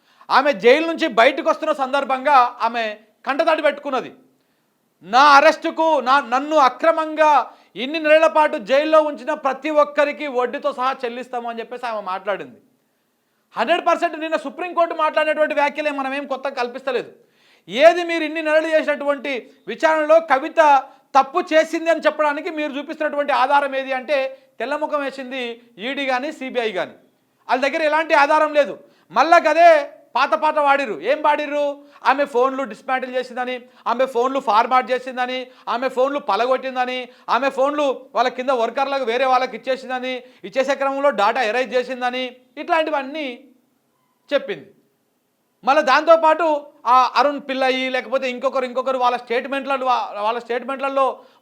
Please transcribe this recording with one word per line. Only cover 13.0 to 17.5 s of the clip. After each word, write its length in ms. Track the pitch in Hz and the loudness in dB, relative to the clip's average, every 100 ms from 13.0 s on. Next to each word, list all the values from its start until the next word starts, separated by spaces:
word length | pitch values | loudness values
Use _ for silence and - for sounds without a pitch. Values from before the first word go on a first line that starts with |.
| _ _ _ _ _ - | _ _ _ _ _ -4
హండ్రెడ్ 300 | 233 349 349 | 0 0 0
పర్సెంట్ 320 | 330 339 320 | 0 -2 -4
నిన్న 160 | 320 320 | -4 -4
సుప్రీంకోర్టు 580 | 277 233 359 339 339 | -6 -10 -6 -2 -2
మాట్లాడినటువంటి 600 | 330 311 294 311 302 302 | 0 0 0 0 0 0
వ్యాఖ్యలే, 380 | 294 285 285 302 | 0 -2 -2 -4
మనం 220 | 277 262 | -4 -6
ఏం 140 | 277 285 | -6 -6
కొత్తగా 260 | 262 277 | -8 -6
కల్పిస్తలేదు. 580 | 269 247 247 269 247 160 - _ _ _ | -6 -6 -6 -4 -4 -6 -14 _ _ _